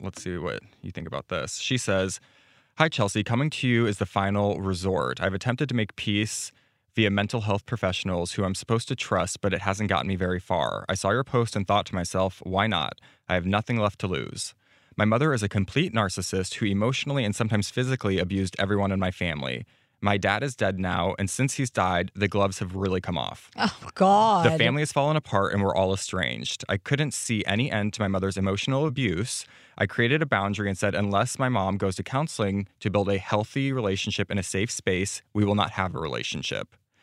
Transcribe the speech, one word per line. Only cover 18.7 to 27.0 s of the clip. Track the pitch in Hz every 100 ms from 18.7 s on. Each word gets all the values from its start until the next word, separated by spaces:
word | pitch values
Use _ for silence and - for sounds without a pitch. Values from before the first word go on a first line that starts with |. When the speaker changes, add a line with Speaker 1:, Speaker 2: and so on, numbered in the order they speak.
| 104 98
Speaker 1:
in | 95
my | 92
family. | - 87 76 65 64 - _ _ -
My | 101 101
dad | 95 104
is | 139 -
dead | 101 95
now, | 90 90 90 -
and | 98
since | - 127
he's | - 131
died, | - 92 90 92 98
the | 101
gloves | 101 98 95
have | 92 95
really | 98 92
come | 92 80
off. | 50 - - -
Speaker 2:
Oh, | 226 - - -
God. | 190 202 220 196 160
Speaker 1:
The | 160
family | 117 143
has | 151
fallen | 143 143 156
apart, | - 98 98
and | 101
we're | 98
all | - 95
estranged. | 98 - 117 65 58 64 - -
I | 98
couldn't | - 139